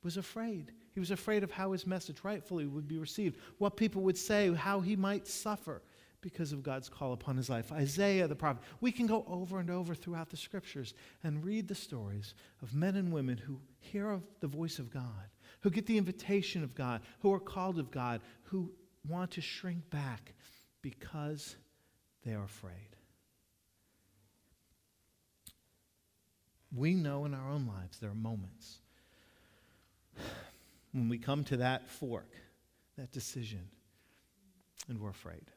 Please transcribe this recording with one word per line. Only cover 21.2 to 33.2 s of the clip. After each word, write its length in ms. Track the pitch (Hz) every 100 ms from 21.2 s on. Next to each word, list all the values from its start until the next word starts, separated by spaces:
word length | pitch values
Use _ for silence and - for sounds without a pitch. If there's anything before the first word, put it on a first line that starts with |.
| 147 151 - - - _ _ _ _ _ -
they 80 |
are 100 | 107
afraid. 300 | 98 - 92 87 104 - - _ _ _ _ _ _ _ _ _ _ _ _ _ _ _ _ _ _ _ _ _ _ _ - - _ _ _ _ _ _ _ _ _ _ _ 123
We 180 | 147
know 320 | 185 151 143 147
in 80 |
our 160 | 139 131
own 180 | 147 127
lives 320 | 95 90 -
there 100 | 110
are 60 | 101
moments 640 | 113 113 95 - - - _ _ _ _ - _ _ _ _ _ _ _ _ - - - - - - - _
when 160 | 135 117
we 120 | 120
come 240 | 117 143 147
to 120 | 131
that 300 | 127 131 -
fork, 440 | - 135 117 - - - _ _ _ _ -
that 140 | 127
decision, 500 | 131